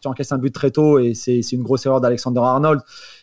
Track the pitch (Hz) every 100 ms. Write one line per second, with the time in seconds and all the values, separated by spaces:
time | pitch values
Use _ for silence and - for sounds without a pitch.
0 | 139 127 143 135 127 - 139 131 151 143
1 | 120 110 - 123 117 127 117 131 135 131
2 | 120 123 127 123 120 131 151 151 - -
3 | - -